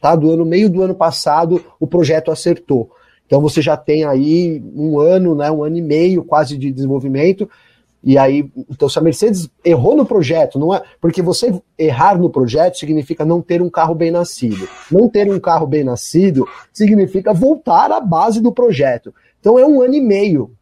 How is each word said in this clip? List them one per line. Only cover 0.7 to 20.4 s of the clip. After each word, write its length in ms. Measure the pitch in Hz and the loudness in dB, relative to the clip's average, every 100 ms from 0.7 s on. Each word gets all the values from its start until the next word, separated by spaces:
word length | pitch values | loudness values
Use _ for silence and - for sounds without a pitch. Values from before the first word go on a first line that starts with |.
| 175 | 0
ano 140 | 190 180 | -2 -2
passado, 680 | 165 - - 147 170 175 - _ | -2 -2 -2 0 0 -2 -4 _
o 60 | 143 | -4
projeto 460 | 175 151 160 160 | -2 0 0 -2
acertou. 580 | 156 - 170 _ 135 113 _ _ _ _ | -4 -4 -4 _ -4 -4 _ _ _ _
Então 120 | 139 | 0
você 220 | 147 151 | 2 0
já 160 | 156 151 | -2 -2
tem 260 | - 151 | -2 -2
aí 580 | 156 135 143 165 175 156 - - | 0 0 2 2 0 -4 -10 -6
um 240 | 151 147 | -4 2
ano, 360 | 156 185 185 151 | 2 4 2 0
né, 140 | 147 | -2
um 120 | 156 | -2
ano 140 | 151 170 | -4 -4
e 40 | |
meio 420 | 165 147 175 185 | -2 2 2 0
quase 340 | - 151 147 143 | 0 0 0 -4
de 140 | 135 | -6
desenvolvimento, 760 | 131 135 135 135 135 160 196 208 _ _ _ _ _ | -4 -4 -4 -4 0 0 0 -6 _ _ _ _ _
e 140 | - 135 | 2 4
aí, 340 | 135 139 143 - - | 4 2 -4 -10 -16
então 200 | 135 139 | -4 -2
se 80 | 156 | 0
a 40 | |
Mercedes 460 | 160 - 214 196 160 _ | -2 0 -2 -2 -6 _
errou 320 | - 160 127 294 | 0 2 2 2
no 100 | 262 | 2
projeto, 520 | 220 139 165 160 135 | 0 0 0 0 0
não 160 | 156 | -2
é, 80 | 196 - _ | -2 -6 _
porque 220 | 170 165 | -4 -2
você 400 | 175 180 240 180 _ _ | -2 -2 -2 -4 _ _
errar 400 | 156 123 170 196 | -2 2 2 2
no 140 | 175 | 0
projeto 460 | 151 127 135 175 180 | 0 -2 0 0 -2
significa 460 | 151 156 139 165 | -4 -4 -4 -4
não 180 | 156 170 | -2 -2
ter 200 | 165 175 | -2 -2
um 80 | 175 | -2
carro 240 | 170 165 | -2 -2
bem 160 | 165 165 | 0 -2
nascido. 580 | 170 175 - 120 101 92 - - | -2 -4 -6 -6 -6 -10 -16 -2
Não 160 | 175 220 | 2 2
ter 220 | 202 202 | 2 0
um 100 | 196 | -2
carro 280 | - 165 147 | 0 -2 0
bem 160 | 151 | -2
nascido 640 | 139 120 - 160 196 139 123 - - | -2 -6 -4 0 2 0 -4 -8 -20
significa 580 | - 208 214 190 190 190 | -2 2 2 2 -2 -2
voltar 600 | 190 262 302 - 247 262 | 0 2 0 0 2 2
à 80 | - | 0
base 420 | 240 165 208 220 | -2 0 0 0
do 100 | 233 | -2
projeto. 640 | 240 247 151 139 120 - - _ _ | 2 0 2 -2 -2 -10 -20 _ _
Então 200 | - 240 | 2 4
é 60 | 277 | 4
um 160 | 285 | 4
ano 120 | 247 | 2
e 80 | 285 | 0
meio 500 | 254 196 208 156 | 0 0 0 0